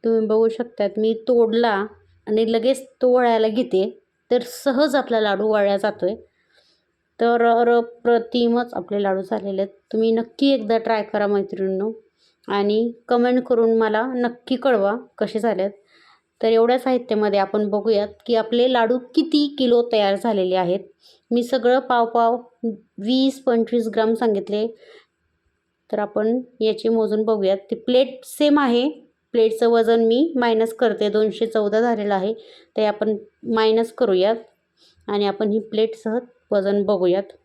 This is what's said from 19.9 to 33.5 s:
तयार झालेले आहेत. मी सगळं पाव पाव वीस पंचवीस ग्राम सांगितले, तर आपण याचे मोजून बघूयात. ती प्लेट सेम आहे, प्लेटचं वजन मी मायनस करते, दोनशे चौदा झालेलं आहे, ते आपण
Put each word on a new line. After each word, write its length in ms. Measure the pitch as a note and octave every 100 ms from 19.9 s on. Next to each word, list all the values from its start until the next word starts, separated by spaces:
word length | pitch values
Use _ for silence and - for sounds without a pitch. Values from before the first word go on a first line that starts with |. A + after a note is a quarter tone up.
तयार 220 | A3 G3+
झालेले 400 | G3 A#3 G3+ F#3
आहेत. 260 | F#3 F3 F#3 - _ _ _ _
मी 120 | A#3+
सगळं 360 | A#3+ C4 A#3+ B3+
पाव 280 | B3+ B3 A#3
पाव 300 | A#3 A#3 B3 B3 _ A#3 G3+ _ -
वीस 440 | G3+ C4 C4+ C4
पंचवीस 460 | - A#3 A3 A#3+ A3+
ग्राम 200 | A3 A3
सांगितले, 520 | A3+ A3+ G3+ F#3+ G#3 A3+ - - - _ _ _ _ _ _ _ _ _
तर 80 | G#3
आपण 420 | G#3 G#3 G#3+ B3 B3 _
याचे 280 | A3 G#3 A3+
मोजून 360 | A3+ G#3+ G#3+
बघूयात. 340 | A3 A3 F#3+ G3 -
ती 40 |
प्लेट 500 | A3+ - B3+ C4 -
सेम 340 | - - D4 D4
आहे, 280 | C4 A#3+ C#4 - _ _ _
प्लेटचं 340 | A#3+ A3 A3 A#3
वजन 360 | A#3 A3+ A#3
मी 280 | A3+ A#3+ E4 C4+
मायनस 360 | A#3+ A3 A3+
करते, 360 | - A#3 G#3 G#3
दोनशे 380 | G#3+ G#3+ - A3+
चौदा 340 | A3+ G#3 A3
झालेलं 340 | A#3+ A3 G#3
आहे, 180 | G3 G3 A3+ - - _ -
ते 80 |
आपण 320 | G#3+ G#3 G#3+ G#3 - _ A#3